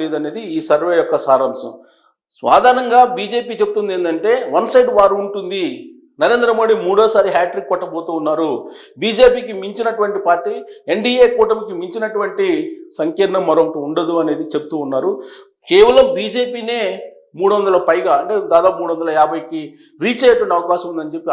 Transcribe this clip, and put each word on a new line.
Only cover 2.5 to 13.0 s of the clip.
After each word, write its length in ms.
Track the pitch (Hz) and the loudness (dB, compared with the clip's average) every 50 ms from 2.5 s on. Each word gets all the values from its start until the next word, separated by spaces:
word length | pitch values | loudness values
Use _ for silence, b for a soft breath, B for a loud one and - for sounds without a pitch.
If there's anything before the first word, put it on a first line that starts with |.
| 147 196 226 247 247 254 254 233 233 247 247 - - | 4 4 6 4 4 2 0 2 4 4 4 4 2
బీజేపీ 380 | 190 208 196 233 240 240 240 220 196 208 | -4 -6 -4 -4 -4 -4 -4 -4 -4 -2
చెప్తుంది 300 | 208 - 214 208 196 185 | -2 -2 -2 -2 -2 -2
ఏంటంటే 360 | 180 175 165 160 156 185 214 240 254 - - 139 | -2 -2 -2 -2 -2 0 0 0 0 -2 -2 -2
వన్ 160 | 180 226 240 - | 0 0 2 4
సైడ్ 160 | 254 240 - 202 202 | 4 4 4 4 4
వార్ 160 | 196 190 202 202 202 | 4 4 4 0 -4
ఉంటుంది, 420 | 196 - 202 190 180 190 196 175 139 - - - - - - _ _ _ - 151 | -6 -8 -8 -8 -6 -6 -4 -4 -6 -6 -8 -14 -20 -20 -20 _ _ _ -2 0
నరేంద్ర 280 | 190 240 240 240 233 220 220 | 2 2 2 2 0 0 2
మోడీ 160 | 226 220 220 185 175 | 2 0 0 0 0
మూడోసారి 440 | 180 196 202 220 214 220 202 - 185 175 | 0 2 2 2 4 4 2 2 2 2
హ్యాట్రిక్ 340 | 170 180 175 185 196 190 - | 0 0 -2 -4 -6 -6 -4
కొట్టబోతూ 420 | 185 180 180 170 156 165 165 180 165 156 | -4 -4 -6 -6 -8 -8 -8 -6 -6 -4
ఉన్నారు, 300 | 151 151 156 160 165 151 127 - - B B B B B B 131 185 | -4 -2 -2 -2 -2 -2 -4 -6 -8 B B B B B B -6 -4
బీజేపీకి 520 | 220 214 214 254 240 - 247 - 220 208 190 190 | -2 4 6 6 6 6 4 -2 -8 -8 -10 -10
మించినటువంటి 560 | 202 202 233 226 226 - 202 208 202 208 190 190 | -8 -6 -6 -4 -4 -2 -2 -2 -2 -2 -2 0
పార్టీ, 280 | 170 175 170 - 208 226 247 - B B B B - 175 | 0 0 0 0 -4 -8 -8 -10 B B B B -4 -4
ఎన్డీఏ 340 | 214 208 247 247 254 247 226 240 | -2 0 0 4 4 4 4 4
కూటమికి 380 | - 214 220 220 220 214 214 185 170 | 2 2 2 0 -2 -4 -8 -10 -10
మించినటువంటి 680 | 180 180 170 226 214 214 214 202 202 190 - 202 196 185 160 151 - - - - - - - | -10 -8 -8 -6 -6 -6 -4 -4 -6 -4 -2 -2 -2 0 0 -2 -4 -6 -10 -14 -18 -14 -8
సంకీర్ణం 440 | - | -6